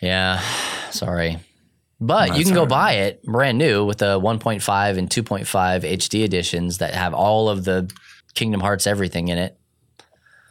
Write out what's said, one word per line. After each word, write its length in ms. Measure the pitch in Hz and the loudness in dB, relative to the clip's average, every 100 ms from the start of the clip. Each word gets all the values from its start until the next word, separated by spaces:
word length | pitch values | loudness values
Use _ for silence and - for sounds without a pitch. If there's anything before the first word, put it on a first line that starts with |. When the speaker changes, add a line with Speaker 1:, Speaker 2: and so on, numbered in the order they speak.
Speaker 1:
Yeah, 380 | 90 92 92 92 - - - | -2 0 0 -2 -4 -6 -6
<sighs> 240 | - - | -8 -10
sorry. 460 | - - 87 82 82 - _ _ _ _ - | -6 -4 -2 -2 -4 -10 _ _ _ _ -6
But 280 | 117 202 180 | 0 2 2
you 40 | 151 | 2
Speaker 2:
That's 100 | 180 | 4
Speaker 1:
can 80 | 180 | 4
go 60 | |
Speaker 2:
all 40 | 143 | 4
right. 40 | |
Speaker 1:
buy 220 | 135 202 | 4 2
it 300 | 107 98 - | 2 0 -4
brand 340 | - 117 139 117 | -2 0 2 2
new 260 | 156 101 104 | 2 2 0
with 120 | 104 | 0
the 180 | 101 98 | 0 2
one 200 | 104 113 | 0 0
point 220 | 113 104 | -2 -2
five 340 | - 98 101 92 | 0 0 2 0
and 120 | 90 | -2
two 140 | 123 | -2
point 240 | 110 98 - | -2 -4 -2
five 360 | 98 92 92 78 | 0 2 0 -2
H 240 | 90 - | -2 -2
D 140 | 107 | 0
editions 560 | 107 95 - 85 87 85 | 0 0 -2 -2 -2 -2
that 140 | 82 | -4
have 200 | 90 90 | -2 -2
all 360 | 73 101 110 107 | 0 2 4 2
of 140 | 98 92 | 0 0
the 240 | 92 92 - - - _ | 0 -2 -8 -20 -20 _
Kingdom 280 | - 113 101 | -4 -2 0
Hearts 260 | 101 98 101 | 0 0 0
everything 400 | 101 92 85 87 | 0 0 -2 -2
in 80 | 87 | -2
it. 200 | 90 - _ _ _ _ - _ _ _ _ | -2 -6 _ _ _ _ -20 _ _ _ _